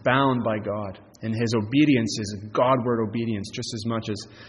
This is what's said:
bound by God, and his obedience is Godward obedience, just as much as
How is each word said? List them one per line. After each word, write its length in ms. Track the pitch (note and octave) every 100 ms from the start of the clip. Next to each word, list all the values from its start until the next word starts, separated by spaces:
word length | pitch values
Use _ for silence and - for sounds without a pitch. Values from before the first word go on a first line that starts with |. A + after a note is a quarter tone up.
bound 400 | - C3 C#3 B2
by 160 | A2+ G#2+
God, 400 | G2+ G#2 G2+ F#2+ - -
and 100 | A2+
his 220 | A2+ A#2 A2+
obedience 640 | G#2 C3+ D3+ C3 A2+ -
is 300 | G2+ G#2 G#2
Godward 560 | C3 B2+ C3 A#2+ A#2 G#2+
obedience, 420 | A#2 A2+ G#2+ G2
just 200 | - A#2
as 120 | A#2 A2
much 240 | A2+ A2
as 80 | G2+ - -